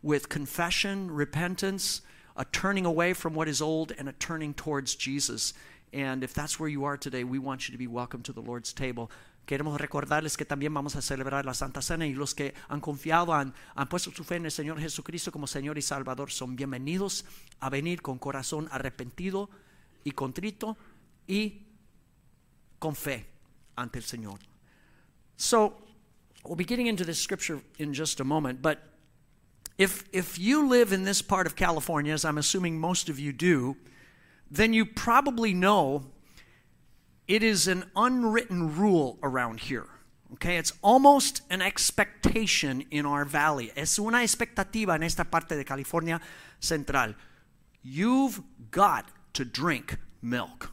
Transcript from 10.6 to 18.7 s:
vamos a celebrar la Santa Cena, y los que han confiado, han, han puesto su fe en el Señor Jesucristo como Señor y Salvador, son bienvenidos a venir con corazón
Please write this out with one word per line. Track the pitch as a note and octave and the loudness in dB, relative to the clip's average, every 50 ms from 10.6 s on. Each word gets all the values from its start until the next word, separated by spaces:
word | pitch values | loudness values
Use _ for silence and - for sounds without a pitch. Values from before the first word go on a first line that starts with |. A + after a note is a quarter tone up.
| C#3 D3+ D#3 | -4 -4 -2
vamos | D3 C#3 D3 - | -4 -4 -4 -6
a | C#3+ | -6
celebrar | C3 - C#3 C3 C3 C3+ C3+ C#3 C3+ | -4 -4 -4 -4 -4 -4 -4 -4 -4
la | C3+ B2+ | -4 -6
Santa | - C#3+ C3 A2+ C#3 C3+ | -6 -6 -6 -6 -6 -6
Cena, | - F3 E3 E3 | -4 -4 -2 -2
y | D3+ C3+ | -4 -2
los | C3+ C#3+ C#3 - | -4 -4 -6 -4
que | - C#3+ C#3 - - - - | -6 -6 -6 -6 -12 -12 -8
han | - D3 | -8 -8
confiado, | - - D3 C#3 - D#3+ D#3+ E3+ F3 E3+ E3 | -6 -6 -8 -6 -4 0 2 2 2 4 2
han, | D3 C#3 C3+ B2+ - - - - | 0 0 -2 -8 -14 -20 -16 -6
han | - C#3 C3 | -6 -6 -4
puesto | - F3+ - D3 - | -2 -4 -4 -4 -8
su | - E3 | -12 -8
fe | - F3 | -6 -6
en | E3+ E3+ | -6 -4
el | D#3+ - | -6 -6
Señor | - D3+ D3 D#3+ D3+ | -6 -6 -6 -6 -6
Jesucristo | D3 D#3+ - - D3 - E3 E3+ - - - | -6 -6 -6 -8 -10 -10 -8 -8 -8 -8 -6
como | D3+ C#3+ | -6 -8
Señor | C#3 - C#3+ C3+ C#3+ D3+ | -6 -6 -6 -6 -6 -6
y | D3 C#3 | -4 -4
Salvador, | - C3+ C#3 C3 C3 B2+ B2+ C#3+ C#3 | -4 -4 -4 -4 -6 -6 -6 -6 -6
son | - - C3 B2 B2+ | -6 -8 -8 -8 -6
bienvenidos | B2 C#3 C3+ C3 B2 C3 C#3+ E3+ F#3 G3 G3 F#3+ - - - - - - - - - | -6 -6 -6 -6 -6 -6 -4 -2 -2 -2 -2 -4 -6 -8 -10 -18 -20 -20 -20 -16 -8
a | - C3+ | -6 -4
venir | C3+ C#3 D3 E3+ F3 E3+ - | -2 -2 -2 -2 -4 -4 -4
con | - C3 B2+ | -8 -8 -6
corazón | - C#3 C3+ C3+ C3 - - D3+ D#3 D#3 | -6 -6 -6 -6 -6 -4 -4 -4 -6 -4